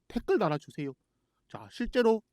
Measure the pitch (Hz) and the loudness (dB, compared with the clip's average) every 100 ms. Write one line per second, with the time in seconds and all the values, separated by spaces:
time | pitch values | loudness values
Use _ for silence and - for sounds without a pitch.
0 | - 240 - 370 175 147 - 139 143 131 | -6 -6 0 2 2 -2 -6 -8 -8 -10
1 | _ _ _ _ _ 101 - - 240 247 | _ _ _ _ _ -18 -14 -8 -2 2
2 | 233 220 - | 4 2 -2